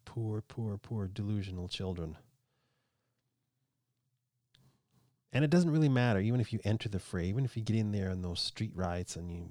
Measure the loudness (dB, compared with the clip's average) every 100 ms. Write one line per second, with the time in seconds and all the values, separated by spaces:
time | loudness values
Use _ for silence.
0 | -10 -6 -4 -4 -8 -8 -6 -6 -6 -6
1 | -4 -4 -2 -2 -4 -6 -8 -6 -4 -4
2 | -6 -8 -16 _ _ _ _ _ _ _
3 | _ _ _ _ _ _ _ _ _ _
4 | _ _ _ _ _ _ _ _ _ _
5 | _ _ _ 0 4 6 6 6 6 6
6 | 6 4 4 2 0 0 0 0 0 -4
7 | -4 -2 0 0 -2 -2 0 2 2 0
8 | -2 -2 -4 -4 -6 -4 -6 -2 -2 -2
9 | -4 -8 -8 -8 -10